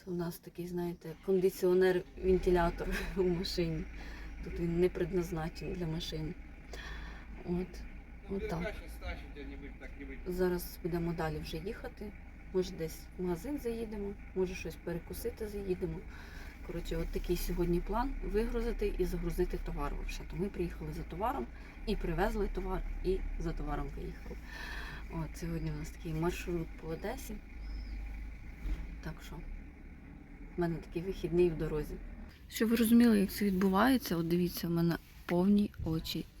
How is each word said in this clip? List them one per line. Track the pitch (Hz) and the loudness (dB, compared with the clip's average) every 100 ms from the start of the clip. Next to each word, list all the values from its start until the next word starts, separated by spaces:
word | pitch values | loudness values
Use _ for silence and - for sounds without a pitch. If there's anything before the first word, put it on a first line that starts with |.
| 190 | -6
у | |
нас | 175 170 170 | -2 -2 -6
такий, | - - 175 | -10 -8 -4
знаєте, | 180 175 170 160 156 - | 0 -2 -2 -8 -4 2
кондиціонер-вентилятор | 190 185 - 185 185 185 180 - - 185 185 185 180 170 - 151 - | 6 6 4 6 8 8 6 0 0 4 6 8 6 6 2 -2 -2
<laughs> | - 190 | 0 2
у | |
машині. | 185 170 196 - 165 160 190 - - - - - | 4 4 0 2 2 0 -4 -8 -10 -10 -10 -8
Тут | - - | -6 -2
він | 170 170 | 0 4
не | 180 | 4
предназначений | 190 170 185 170 165 160 - 156 | 4 0 2 0 0 -2 -4 -4
для | 180 165 | -2 -2
машини. | 160 - 160 156 - - - - - - - - - - - | -2 -2 -2 -4 -6 -10 -14 -12 -10 -8 -8 -8 -10 -10 -8
От, | - 175 185 - - - - - - | -2 -2 -2 -6 -10 -12 -14 -12 -6
от | 196 - | -4 -2
так. | 165 196 - - - 139 - - 147 139 139 143 - - - 139 - - | -2 -4 -6 -8 -8 -8 -8 -8 -10 -10 -10 -10 -10 -12 -10 -10 -8 -4
Зараз | 180 185 175 - - | 2 2 2 -2 -6
будемо | 175 170 170 | -2 0 0
далі | 165 160 151 | 0 0 -2
вже | 160 160 | -4 -6
їхати. | 190 - 247 - 208 - - - - | -6 -6 -8 -8 -10 -10 -12 -14 -2
Може, | 185 180 | 0 0
десь | - 160 - - - | 0 -4 -6 -10 -4
в | |
магазин | 180 170 254 294 | -2 0 -2 -2
заїдемо, | 233 226 220 214 202 208 - | -2 -2 -4 -4 -6 -6 -6
може, | 190 185 | 0 0
щось | 185 165 | -2 -6
перекусити | - - 170 - 175 233 - 214 | -6 -4 -4 -4 -6 -4 -4 -6
заїдемо. | 202 196 180 175 160 - - - - - - - | -4 -2 0 0 -2 -6 -10 -10 -10 -12 -10 -6
Коротше, | 170 165 165 | -4 -2 0
от | 170 | 0
такий | 185 - 175 | 0 0 0
сьогодні | - 180 175 170 | 2 2 4 2
план: | - 214 269 262 180 | 2 0 0 0 0
вигрузити | 202 233 240 226 214 202 - | 2 2 2 0 2 0 2
і | |
загрузити | 180 175 170 165 180 160 | 0 0 0 2 2 0
товар | 165 160 143 | -2 -2 -2
вообще. | - - - - | -2 -4 -6 -6
То | 156 | -2
ми | 196 | -2
приїхали | - 175 - 156 | 0 -4 -4 -6
за | 156 | -6
товаром | 151 165 226 269 240 - - - - | -6 -2 -2 0 -4 -8 -12 -6 -2
і | 202 | 0
привезли | 175 165 214 220 190 | 2 2 2 2 0
товар, | 190 185 180 - - | 0 -2 -2 -2 -2
і | 180 185 - - | 0 2 0 -2
за | 165 | -2
товаром | 160 147 147 147 - | -2 -2 -2 -2 -4
виїхали. | 156 - - - - - - - - - - | -6 -8 -8 -10 -10 -8 -8 -6 -6 -8 -6
От, | 165 156 - | -4 -4 -4
сьогодні | 165 165 156 | -4 -2 -2
у | 151 | -2
нас | 156 | -6
такий | - 170 | -8 -4
маршрут | 156 170 185 185 175 156 - | 0 0 0 -2 -2 -2 -6
по | 160 | -6
Одесі. | 160 196 269 - 208 - - - - - - - - - - - - - - - - | -4 -4 -6 -6 -10 -10 -10 -6 -6 -6 -6 -6 -8 -8 -10 -12 -4 -2 0 -2 -6
Так | 165 156 - | -6 -8 -8
що, | 156 - - - - - - - - - - - - | -8 -8 -8 -10 -14 -14 -14 -16 -16 -14 -14 -8 -2
в | |
мене | 170 156 | 0 0
такий | - 170 | -4 -6
вихідний | 185 185 165 175 180 | -4 -4 2 6 6
в | 151 | 6
дорозі. | 156 156 143 - - - - - - | 0 0 -2 -6 -8 -10 -12 -14 -6
Щоб | - 220 | 2 4
ви | 233 | 6
розуміли, | 220 233 240 208 | 8 10 10 8
як | 196 | 6
це | - | 2
відбувається, | 208 185 196 190 240 262 - 170 | 2 4 6 8 8 6 4 2
от | 165 | 4
дивіться, | 175 175 - 170 | 4 4 2 2
в | |
мене | 170 170 160 - - - | 4 4 4 -2 -10 2
повні | 175 190 208 208 - | 6 8 8 6 0
очі | 165 160 - 165 - - | 0 0 -2 -4 -6 -10